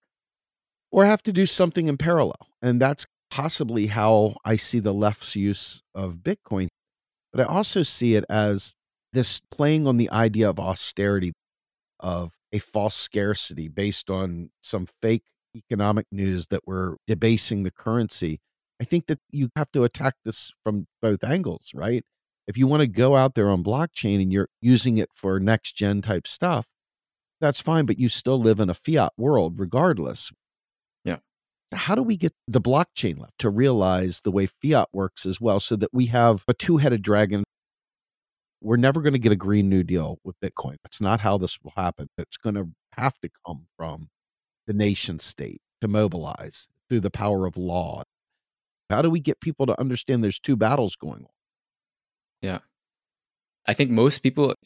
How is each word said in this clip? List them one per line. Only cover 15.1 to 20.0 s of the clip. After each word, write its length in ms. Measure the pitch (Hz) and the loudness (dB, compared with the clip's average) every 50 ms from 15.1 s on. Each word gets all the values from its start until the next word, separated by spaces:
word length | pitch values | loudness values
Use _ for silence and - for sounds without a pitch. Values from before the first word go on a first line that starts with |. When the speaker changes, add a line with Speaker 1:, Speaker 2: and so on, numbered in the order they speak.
| 113 110 _ _ _ _ _ _ _ | 0 0 _ _ _ _ _ _ _
Speaker 1:
economic 520 | 113 _ - 117 101 104 104 104 110 - - | -20 _ -6 -2 0 0 2 2 0 -2 -6
news 360 | 98 98 98 95 92 90 82 | -6 -4 -2 -2 -2 -2 -4
that 200 | - 98 80 _ | -4 -6 -6 _
we're 300 | 92 95 92 92 87 - - _ | -6 -6 -6 -4 -6 -6 -10 _
debasing 560 | - 110 80 113 113 117 107 - - 113 101 | -4 -2 2 2 2 2 2 0 -2 -2 -2
the 80 | 95 92 | -4 -4
currency. 680 | - - - 110 113 120 113 101 - - 87 78 78 - _ _ _ _ _ _ _ - | -6 -6 -4 -2 0 0 0 -2 -4 -6 -6 -6 -6 -8 _ _ _ _ _ _ _ -10
I 40 | 120 | -4
think 220 | - 175 175 - - | -2 -2 -2 0 -2
that 100 | 151 - _ _ | -6 -6 _ _
you 200 | - 143 131 120 - | -4 -4 -4 -2 -2
have 160 | 151 147 - | -4 -6 -2
to 120 | - 139 120 | 0 2 2
attack 300 | 120 - - | 2 0 0